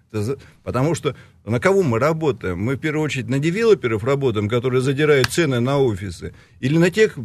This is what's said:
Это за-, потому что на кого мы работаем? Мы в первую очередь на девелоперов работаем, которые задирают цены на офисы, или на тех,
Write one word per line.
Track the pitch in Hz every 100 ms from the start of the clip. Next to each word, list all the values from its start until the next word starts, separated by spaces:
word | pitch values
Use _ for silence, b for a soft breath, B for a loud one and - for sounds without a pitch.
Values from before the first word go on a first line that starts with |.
| _
Это | 107
за-, | 104 - B B
потому | 95 107 147
что | 170 139 - B B
на | 101 117
кого | 185 196
мы | 165 113
работаем? | 143 160 156 104 92 87
Мы | 110 135
в |
первую | 156 151 151
очередь | 131 110
на | 135
девелоперов | 160 190 226 185 120 110
работаем, | 117 139 135 107 101
которые | 120 127 127
задирают | 127 135 151 139 123
цены | - 156 120
на | 123 143
офисы, | 131 95 98 82 85 b b b
или | 131 160
на | 180
тех, | 196 220 -